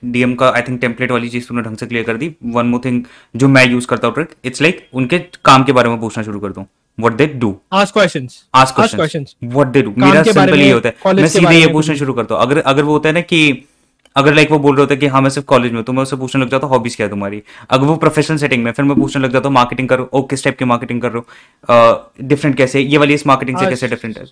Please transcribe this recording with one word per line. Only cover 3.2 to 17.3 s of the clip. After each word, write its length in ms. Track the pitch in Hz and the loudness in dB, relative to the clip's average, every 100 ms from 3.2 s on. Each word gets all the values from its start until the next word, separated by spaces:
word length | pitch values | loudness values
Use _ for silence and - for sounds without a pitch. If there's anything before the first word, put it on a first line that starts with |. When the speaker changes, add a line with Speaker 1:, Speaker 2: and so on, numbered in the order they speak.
| _ 117 | _ 0
Speaker 1:
जो 120 | 135 | 2
मैं 180 | 135 127 | 4 4
यूज़ 200 | 123 120 | 0 -2
करता 200 | 120 120 | -4 -2
हूँ 80 | |
ट्रिक, 200 | 117 170 - 131 | -4 -8 -10 -14
it's 120 | - | -2
like 140 | 143 117 - | -2 -2 -8
उनके 240 | 127 127 175 | -6 -4 -4
काम 460 | 170 - - 131 | -6 -2 4 4
के 80 | 131 | 4
बारे 160 | 127 120 | 2 2
में 120 | 117 | 0
पूछना 240 | 113 113 | -6 -8
शुरू 160 | 107 104 | -10 -8
कर 120 | 101 | -10
दूँ। 140 | 95 95 _ _ - | -10 -16 _ _ 0
What 160 | 113 110 | 0 2
they 180 | 156 | -2
do। 200 | 135 117 95 _ | 0 -4 -6 _
Speaker 2:
Ask 120 | 190 202 | -2 0
questions। 440 | - 185 156 127 | 0 0 -2 -10
Speaker 1:
Ask 360 | - _ 131 131 | -16 _ 2 2
Speaker 2:
Ask 60 | |
Speaker 1:
questions। 280 | - 214 208 | 2 -2 -2
Speaker 2:
questions। 260 | 160 160 139 _ | -4 -6 -12 _
Speaker 1:
What 220 | 120 127 139 | -6 -2 0
they 160 | 127 | 2
do। 180 | 113 104 | 0 2
Speaker 2:
काम 100 | 143 | 4
Speaker 1:
मेरा 120 | 147 | 4
Speaker 2:
के 100 | 160 | 4
बारे 0 | |
Speaker 1:
सिंपल 260 | 196 190 147 | 4 4 4
Speaker 2:
में, 60 | |
Speaker 1:
ये 80 | 139 | 4
होता 160 | 123 113 | 4 0
है, 80 | - | -2
Speaker 2:
कॉलेज 200 | 190 190 | 0 2
Speaker 1:
मैं 80 | 156 | 2
Speaker 2:
के 20 | |
Speaker 1:
सीधे 120 | 196 | 4
Speaker 2:
बारे 140 | 170 165 | 4 6
Speaker 1:
ये 60 | |
Speaker 2:
में 80 | 160 | 6
Speaker 1:
पूछना 200 | 151 151 | 2 0
Speaker 2:
भी। 60 | 147 | -2
Speaker 1:
शुरू 140 | 139 | -2
करता 220 | 123 110 | -4 -4
हूँ। 80 | 117 | -2
अगर, 160 | 123 143 | 0 0
अगर 240 | 135 135 | 2 0
वो 100 | 147 | 0
होता 160 | 151 156 | 0 0
है 40 | |
ना 80 | 156 | -2
कि, 480 | 170 170 151 123 - _ _ _ _ - | 0 2 2 0 -8 _ _ _ _ 0
अगर 180 | 139 | 4
like 160 | 147 147 | 4 4
वो 80 | 151 | 2
बोल 180 | 139 135 | 2 2
रहे 60 | |
होते 120 | 135 | 2
हैं 60 | 139 | 0
कि 60 | 143 | 0
हाँ 160 | 135 | 2
मैं 80 | 135 | 0
सिर्फ 160 | 135 139 | -2 0
कॉलेज 240 | 131 120 | 0 2
में 80 | 117 | -4
हूँ, 60 | |
तो 80 | 113 | -4
मैं 100 | 127 | -4
उससे 140 | 131 135 | -4 -6
पूछने 280 | 127 139 | -4 -4
लग 60 | 127 | -2
जाता 160 | 135 143 | -2 0
हूँ 100 | 127 | -2
हॉबीज 200 | 117 - | -2 -4
क्या 100 | 104 | -6
है 40 | |
तुम्हारी। 320 | 101 101 | -4 -8